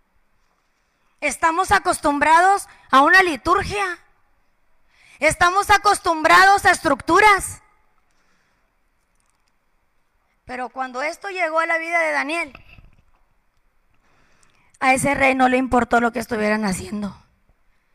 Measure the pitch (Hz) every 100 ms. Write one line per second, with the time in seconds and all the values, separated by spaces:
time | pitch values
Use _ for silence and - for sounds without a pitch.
0 | _ _ _ _ _ _ _ _ _ _
1 | _ _ 294 240 330 330 370 392 359 330
2 | 311 285 294 330 370 403 - - _ 262
3 | 294 370 370 277 330 370 - 403 381 349
4 | _ _ _ _ _ _ _ _ _ _
5 | _ _ 302 302 349 381 403 403 415 392
6 | 370 320 311 349 381 392 392 349 330 269
7 | - 339 427 392 - - _ _ _ _
8 | _ _ _ _ _ _ _ _ _ _
9 | _ _ _ _ _ _ _ _ _ _
10 | _ _ _ _ - 254 254 269 262 247
11 | 294 330 403 381 330 320 330 330 330 339
12 | 320 294 269 330 311 - - - - _
13 | _ _ _ _ _ _ _ _ _ _
14 | _ _ _ _ _ _ _ _ 269 262
15 | 277 269 269 262 254 254 262 247 233 240
16 | 233 233 226 220 214 214 214 185 370 208
17 | 202 - _ _ _ _ _ _ _